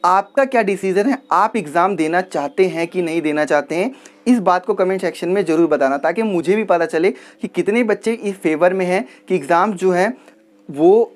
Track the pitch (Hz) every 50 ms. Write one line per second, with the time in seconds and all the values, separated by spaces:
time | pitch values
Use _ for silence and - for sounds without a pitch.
0 | - 175 185 196 202 202 _ - 269 262 269 240 220 202 202 185 - 190 185 190
1 | 208 277 254 - _ _ 151 175 202 226 - 233 175 147 143 170 175 190 202 170
2 | 160 156 165 180 185 185 - 160 143 143 139 - 190 185 160 165 170 165 170 185
3 | 175 165 160 170 151 156 151 151 151 147 151 147 143 - 156 165 190 262 262 -
4 | - - _ _ _ - 247 240 185 185 175 180 180 - 208 190 190 185 190 185
5 | 196 175 160 - - 175 185 202 196 160 165 165 170 160 151 143 139 135 139 143
6 | 147 160 170 220 226 220 196 170 156 165 196 220 214 196 185 170 165 160 - 160
7 | 165 196 - - - - - _ - 185 - - 196 196 202 233 247 214 208 202
8 | - 220 233 220 - 202 196 190 - 165 156 147 170 180 185 190 185 180 180 190
9 | 247 - - - _ - 185 180 139 135 180 165 185 214 208 175 180 185 180 175
10 | 185 220 254 - - - _ _ _ _ _ _ _ - 151 139 156 175 196 226
11 | 233 - -